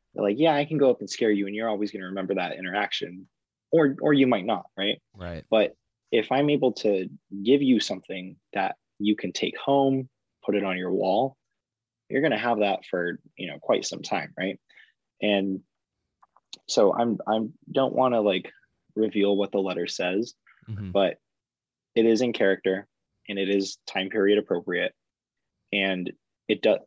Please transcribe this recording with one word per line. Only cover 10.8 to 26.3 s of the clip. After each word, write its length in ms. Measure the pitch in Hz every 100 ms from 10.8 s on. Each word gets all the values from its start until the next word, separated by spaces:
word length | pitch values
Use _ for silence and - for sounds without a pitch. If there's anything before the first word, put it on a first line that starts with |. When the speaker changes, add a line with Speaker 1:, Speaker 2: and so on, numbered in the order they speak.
| 92
Speaker 1:
wall, 440 | 95 95 101 135 - _ _ _ _ _ _ -
you're 140 | 123
gonna 160 | 151 107
have 220 | 120 110
that 240 | 101 95 -
for, 320 | 90 87 80 _ -
you 120 | 90
know, 100 | 73
quite 240 | - 110
some 180 | - 87
time, 300 | - 95 - -
right? 200 | 92 - _ _ _ _ _ -
And 380 | 107 101 98 92 - _ _ _ _ _ _ _ _ - -
so 260 | - 101
I'm, 240 | 87 117 101 -
I'm, 260 | 110 110 - -
don't 240 | 139 131
wanna, 260 | - 127 117
like, 300 | 104 95 - - _ _ _
reveal 420 | - 110 104 101 101
what 160 | 98
the 80 | 101
letter 260 | 95 90 87
says, 480 | - 90 95 120 - _ _ -
Speaker 2:
Mm-hmm. 220 | 98 98
Speaker 1:
but 280 | 95 95 - _ _ _ _ _ _ _
it 120 | 117 113
is 160 | 113
in 100 | 123
character 560 | 110 98 95 95 95 104 _ _ _ -
and 100 | 101
it 100 | 95
is 300 | 98 98 - -
time 220 | 98 95
period 300 | 110 98 104
appropriate. 540 | 95 87 87 87 90 - _ _ _ _ _ _ -
And 400 | 101 95 92 90 - _